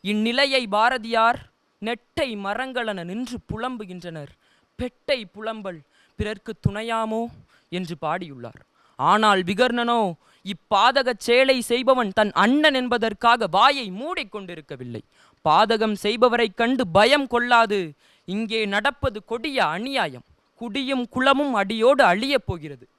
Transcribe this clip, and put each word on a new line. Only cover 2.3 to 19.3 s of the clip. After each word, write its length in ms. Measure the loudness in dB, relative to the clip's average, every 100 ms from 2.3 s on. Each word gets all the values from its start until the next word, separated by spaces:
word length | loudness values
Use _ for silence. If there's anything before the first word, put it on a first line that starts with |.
| -4
மரங்களென 640 | -6 -6 -6 -6 -6 -6
நின்று 340 | -8 -8 -8 -12 _
புலம்புகின்றனர், 800 | -8 -8 -8 -12 -14 -14 -14 -16 _ _ _ _ -10
பெட்டை 480 | -10 _ -6 -6 -6 -12
புலம்பல் 440 | -10 -8 -12 -14 _ _ _ -8
பிறர்க்கு 380 | -8 -8 -12 -4 -4
துணையாமோ?" 560 | -4 -4 -4 -2 -4 -6 -12 _ _ _
என்று 260 | -8 -8 -6
பாடியுள்ளார். 600 | -4 -4 -8 -14 -16 -18 _ _ _ -2
ஆனால் 480 | 4 4 6 4
விகர்ணனோ, 680 | 0 0 0 0 0 0 0 -6 _ _
"இப்பாதகச் 760 | -12 -12 _ 4 4 4 0 -4
செயலை 420 | 2 4 4 2
செய்பவன் 500 | 0 0 2 2 2
தன் 180 | 0 0
அண்ணன் 420 | 4 4 4 4
என்பதற்காக 760 | 2 -2 -2 -2 0 2 2 2
வாயை 440 | 4 4 2 -6
மூடிக்கொண்டிருக்கவில்லை. 1080 | -8 -8 -8 -8 -12 -12 -16 -14 -12 -10 -12 -14 _ _ _ 2
பாதகம் 460 | 4 4 2 0 -2
செய்பவரைக் 540 | -4 2 2 4 -2 0
கண்டு 300 | 0 0 2
பயம் 400 | 4 6 4 2
கொள்ளாது. 680 | -2 4 4 4 0 -4 -10 _ _ -8
இங்கே 400 | -6 -4 -4 -2
நடப்பது 600 | 0 -2 -2 -6 -6
கொடிய 400 | _